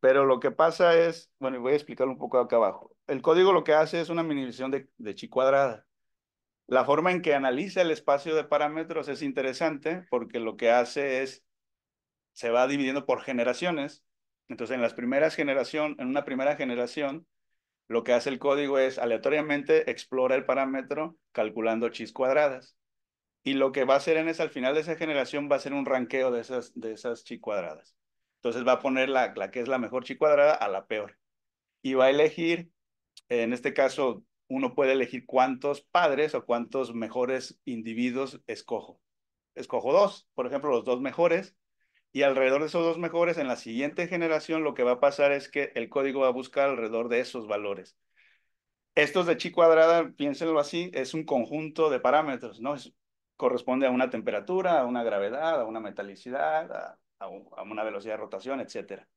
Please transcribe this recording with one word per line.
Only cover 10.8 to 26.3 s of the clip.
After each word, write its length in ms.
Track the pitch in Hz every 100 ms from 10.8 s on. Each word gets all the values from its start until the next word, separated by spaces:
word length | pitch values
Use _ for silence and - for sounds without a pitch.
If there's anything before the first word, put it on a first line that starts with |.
| 120 - 139 131
es, 220 | 135 - _ _ _ _ _ _ _ _ _
se 160 | - 117
va 180 | 117 131
dividiendo 380 | 143 131 139
por 160 | 135 127
generaciones. 840 | - 127 120 117 180 165 143 - _ _ _ _ _
Entonces, 260 | 120 113
en 60 | 127
las 140 | 117
primeras 400 | - 123 139 156
generación, 600 | - 143 135 117 156 151 147
en 100 | 127
una 160 | 139
primera 320 | 143 131 135 147
generación, 680 | 135 120 120 156 143 147 _ _ _ _ _ _ _
lo 160 | 117
que 120 | 113
hace 160 | 120 139
el 80 | 127
código 400 | 143 139 143 135
es 200 | 131 127
aleatoriamente 920 | 120 113 139 151 151 143 139 160 156
explora 440 | 123 - 131 127
el 120 | 131 135
parámetro 720 | 131 135 135 127 143 160 - _
calculando 580 | - 110 110 113 113 117
chis 240 | 117 110
cuadradas. 640 | - 131 139 151 127 - _ _ _ _ _ _ _
Y 100 | -
lo 200 | 135 135
que 120 | 135
va 80 | 131
a 60 | 139
hacer 180 | 151 160
en 120 | 160
esa, 160 | 165
al 60 | 160
final 240 | 143 127
de 60 | 151
esa 160 | 156 160
generación 540 | 160 147 123 143 143
va 40 | 139
a 40 |
ser 140 | 139
un 100 | 139
ranqueo 460 | 135 131 120 139 127